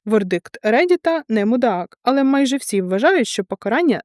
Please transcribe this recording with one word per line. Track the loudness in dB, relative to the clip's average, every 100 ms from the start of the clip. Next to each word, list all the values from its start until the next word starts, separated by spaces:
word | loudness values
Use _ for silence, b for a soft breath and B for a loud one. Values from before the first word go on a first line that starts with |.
Вердикт | -2 0 0 -4 -6 -6
Реддіта: | 0 2 2 0 0 -2 -2
не | -2
мудак, | 0 0 0 -2 -6 _
але | -2 0
майже | 2 2 0 -2
всі | -4 -4
вважають, | -2 0 2 2 0
що | -4
покарання | -8 -6 -2 0 2 0